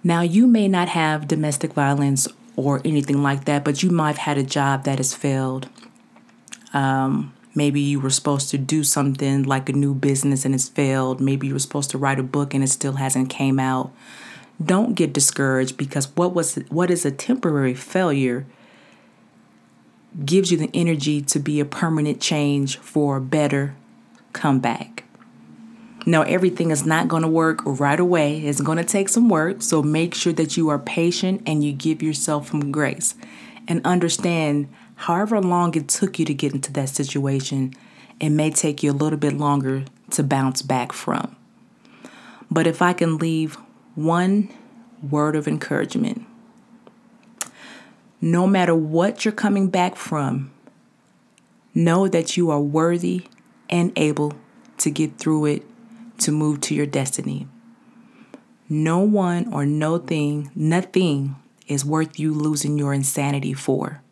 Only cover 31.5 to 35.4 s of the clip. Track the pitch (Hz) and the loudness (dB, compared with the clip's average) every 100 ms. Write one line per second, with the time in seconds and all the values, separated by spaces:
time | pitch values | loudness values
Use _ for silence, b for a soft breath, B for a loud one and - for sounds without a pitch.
31.5 | 156 147 139 160 156 156 147 - 147 143 | 0 0 -2 -2 -2 -2 -2 -2 -2 -2
32.5 | 151 143 147 143 - - - B B B | -4 -2 -2 -2 -2 -6 -6 B B B
33.5 | B - 165 170 180 170 - 175 165 156 | B -4 -2 2 2 2 0 0 0 0
34.5 | 147 143 B B - - 175 208 220 | 0 -4 B B -10 -2 0 2 0